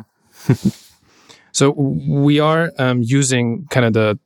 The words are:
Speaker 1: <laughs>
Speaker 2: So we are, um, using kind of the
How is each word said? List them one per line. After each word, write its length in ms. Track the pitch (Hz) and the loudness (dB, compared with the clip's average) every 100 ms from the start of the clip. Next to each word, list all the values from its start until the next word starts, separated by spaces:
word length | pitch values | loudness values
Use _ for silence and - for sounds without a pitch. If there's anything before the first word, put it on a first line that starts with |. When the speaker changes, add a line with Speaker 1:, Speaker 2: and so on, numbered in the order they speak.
Speaker 1:
<laughs> 40 | - _ _ - - 127 202 - - _ _ _ _ - _ | -18 _ _ -12 -2 0 0 -6 -16 _ _ _ _ -20 _
Speaker 2:
So 180 | - 139 | 0 0
we 640 | 147 139 147 139 143 143 147 | 0 -2 -2 -2 0 2 2
are, 320 | 151 160 165 - | 2 0 -2 -2
um, 240 | 127 123 | -2 0
using 640 | 117 139 131 127 117 117 147 | 0 0 0 0 -2 -4 -4
kind 140 | 131 | 0
of 80 | 117 | 2
the 280 | 110 107 104 | 2 0 -2